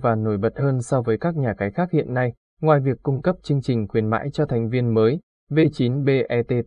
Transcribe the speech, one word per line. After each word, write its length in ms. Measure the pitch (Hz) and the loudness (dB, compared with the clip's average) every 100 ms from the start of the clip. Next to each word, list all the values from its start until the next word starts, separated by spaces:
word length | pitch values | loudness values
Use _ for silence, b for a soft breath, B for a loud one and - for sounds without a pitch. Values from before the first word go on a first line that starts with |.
và 120 | 127 | 0
nổi 240 | 110 110 101 | 0 0 0
bật 200 | 110 - | -2 0
hơn 240 | 139 131 | 0 0
so 200 | 120 135 | 0 -2
với 160 | 117 110 | 0 0
các 180 | 170 165 | -2 -2
nhà 180 | 127 98 | -2 -2
cái 120 | 101 | -4
khác 200 | 98 180 | -2 -2
hiện 220 | 151 - | 0 -2
nay. 180 | 123 123 - _ - | -2 -4 -6 _ -4
Ngoài 200 | 156 147 | 2 2
việc 220 | 135 123 | 2 -2
cung 200 | - 135 | -2 -2
cấp 140 | 175 139 | -2 -4
chương 180 | - 143 | -2 -2
trình 280 | 127 120 104 | 0 -2 0
khuyến 180 | 113 107 | -2 0
mãi 240 | 110 139 | -2 -4
cho 140 | - 147 | -4 -2
thành 220 | 120 113 | -2 -2
viên 260 | 127 120 | -2 2
mới, 260 | 110 110 151 _ _ - | 4 4 2 _ _ -2
V 80 | 147 160 | 2 2
chín 320 | - 123 135 | 2 0 0
B 40 | 139 135 - | 2 2 2
E 140 | 120 | -2
T 100 | 117 123 | 0 -2